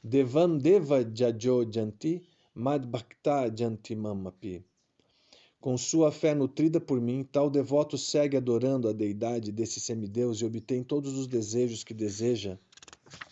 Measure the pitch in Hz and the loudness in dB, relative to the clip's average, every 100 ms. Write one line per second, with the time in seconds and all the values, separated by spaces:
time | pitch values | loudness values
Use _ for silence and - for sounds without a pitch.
0 | 113 135 131 139 175 160 139 202 147 139 | 0 2 4 4 4 4 6 4 6 2
1 | 117 110 123 113 120 127 117 110 107 104 | 2 0 0 2 2 2 2 -2 -4 -4
2 | 156 180 - _ _ - 123 147 123 120 | -4 -4 -6 _ _ -6 -2 -2 -2 -6
3 | - - 160 143 123 113 117 110 - 110 | -8 -6 -2 0 0 -2 -4 -4 -8 -6
4 | 107 98 92 - 107 87 - _ _ _ | -4 -6 -8 -10 -12 -12 -14 _ _ _
5 | _ _ _ - _ _ 139 127 - 160 | _ _ _ -20 _ _ -4 -4 0 4
6 | 151 147 160 147 135 - 156 160 170 135 | 4 4 0 2 0 2 2 2 0 0
7 | 117 131 131 143 143 143 123 143 147 139 | 0 -2 -2 0 2 2 2 2 2 -2
8 | - 151 147 135 123 117 127 135 117 107 | -2 2 2 2 2 2 2 2 0 0
9 | 107 101 117 120 107 104 113 - - 113 | -2 -2 -2 -4 -4 -4 -4 -6 -6 -6
10 | 104 107 123 110 113 113 - 131 127 147 | -4 -2 -2 0 -4 -4 -4 -4 -2 -4
11 | 139 135 131 127 104 113 123 110 - 110 | -2 -6 -2 -2 -2 0 0 -2 -10 -6
12 | 107 101 117 120 98 92 _ - - - | -6 -2 -2 -2 -4 -10 _ -20 -20 -20
13 | _ - - | _ -20 -20